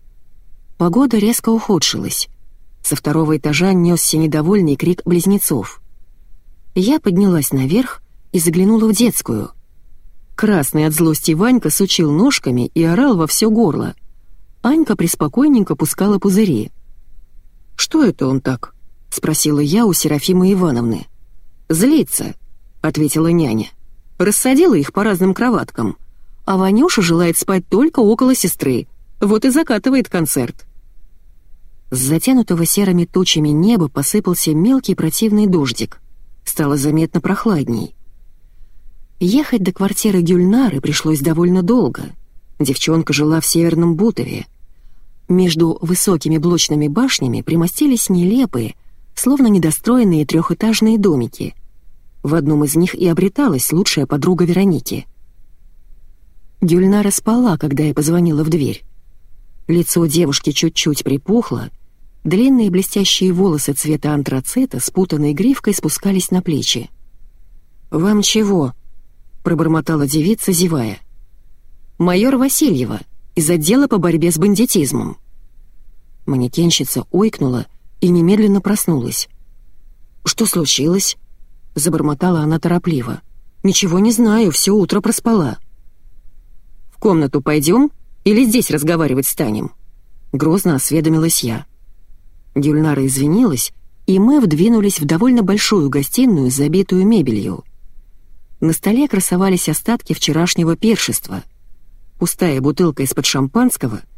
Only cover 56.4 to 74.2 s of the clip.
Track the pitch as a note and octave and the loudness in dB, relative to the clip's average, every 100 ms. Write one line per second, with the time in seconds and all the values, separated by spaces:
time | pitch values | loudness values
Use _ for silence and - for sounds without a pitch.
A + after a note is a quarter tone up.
56.4 | - - F3 F3 F#3+ G#3 G3+ - - A#3 | -16 -4 2 4 4 4 2 -2 0 2
57.4 | B3 F3 D#3 C#3 D3+ C#3+ D3 F3 E3+ D3 | 2 0 -2 0 0 0 0 2 2 2
58.4 | D#3+ E3+ B2+ G#2 - - - - - - | 0 0 -2 -6 -14 -20 -20 -20 -20 -20
59.4 | - - - E3+ E3+ F3 E3 D3+ D#3 C#3 | -20 -12 -2 0 2 0 2 2 0 0
60.4 | - C#3 E3 - D#3+ C#3+ - C#3 - A#3 | -2 -2 -2 -2 -2 -2 -2 -4 0 0
61.4 | - A2+ A2+ - - - - - D#3+ F#3 | 0 -6 -8 -14 -20 -20 -20 -8 -2 2
62.4 | C4 C4 G#3 F3+ G3 G3+ F#3+ - F#3 F3 | 4 4 4 0 0 0 0 2 0 2
63.4 | G3 D3+ - C#3 D3+ D3+ D3 D3 C3+ C3 | 2 0 -2 -4 -2 -2 0 -2 -2 -4
64.4 | - B3+ C4 - - - F#3 D3+ D3 C#3+ | -4 -2 -2 -4 -4 -2 0 0 0 0
65.4 | A3+ C4+ - G3 D#3 - G3 F#3+ - F3+ | 0 0 -2 -2 -2 -2 -2 -2 0 -2
66.4 | F3+ C#3+ - A#2+ A#2 - - - - - | 0 -2 -2 -4 -6 -18 -20 -20 -20 -20
67.4 | - - - - - D#3 F#3+ G#3 G3 G#3+ | -20 -20 -20 -20 -6 -2 2 2 2 0
68.4 | G#3 F#3 C3 - - - - - - - | 2 0 0 -6 -16 -18 -18 -20 -20 -8
69.4 | D#3+ D#3 E3 D#3+ D#3 D#3+ C#3+ D#3 D#3+ A3+ | -4 0 0 0 0 -2 0 0 0 0
70.4 | - E3+ F3+ D3+ A2 F#2+ - - - - | 0 0 0 0 -4 -8 -16 -20 -20 -20
71.4 | - - - - - - F3 F3+ B3 C4+ | -20 -20 -20 -20 -14 -2 0 2 2 2
72.4 | C4 - D4+ C#3 B2 G#2 - - - - | 0 2 0 0 -2 -6 -12 -20 -8 -4
73.4 | D#3 E3+ D3+ B3+ C#4+ G#3+ E3+ E3 | 0 0 2 2 2 2 2 2